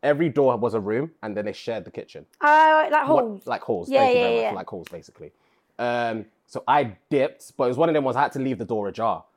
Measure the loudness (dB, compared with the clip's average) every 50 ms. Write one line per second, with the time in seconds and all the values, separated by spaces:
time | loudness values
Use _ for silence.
0 | 0 0 0 2 0 0 2 2 4 4 2 2 0 -2 -2 -2 -2 -2 -2 -2
1 | -4 -6 _ _ -12 -8 -6 -6 -6 -6 -8 -10 -8 -8 -8 -8 -10 -12 -14 -16
2 | -16 -16 -18 -20 -20 _ _ 0 2 4 6 6 6 6 6 4 2 2 0 0
3 | 2 2 2 2 2 0 -4 -10 -8 -6 -6 -6 -4 -4 -4 -4 -2 0 2 4
4 | 4 4 4 2 2 2 0 0 -2 -2 -4 -6 -10 -12 -12 -14 -14 -14 -16 -18
5 | -18 -20 _ -20 -20 -20 _ _ _ _ _ _ _ _ _ -6 -4 -2 -2 -2
6 | -2 -2 -4 -6 -8 -12 _ _ _ _ -14 -6 0 2 2 2 2 0 -6 -14
7 | _ -2 0 0 0 0 -4 -8 -20 -10 -4 -2 -2 0 2 2 2 2 2 2
8 | 0 0 0 0 0 -2 -2 -4 -4 -4 -4 -6 -6 -6 -4 -4 -4 -6 -4 -2
9 | -2 -2 -2 -4 -8 _ _